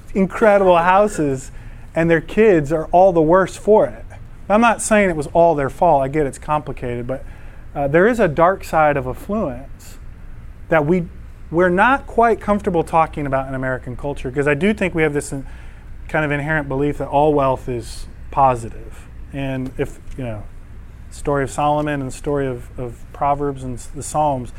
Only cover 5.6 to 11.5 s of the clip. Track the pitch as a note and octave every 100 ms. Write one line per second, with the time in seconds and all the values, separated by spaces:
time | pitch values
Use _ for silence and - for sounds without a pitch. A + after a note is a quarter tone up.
5.6 | C3+ - F3+ C#3+ C3+ D3+ C#3 A#2+ - D3+
6.6 | D3 C3 B2+ A#2+ B2 C3+ - - - -
7.6 | - D3+ C#3 D#3+ G3+ A#3+ F#3+ C#3 E3+ F#3+
8.6 | - E3 D3+ C#3 B2+ A#2+ - G#3 E3 B2
9.6 | C3+ - - - - - - - - -
10.6 | - E3 D3 F3+ E3+ - - - -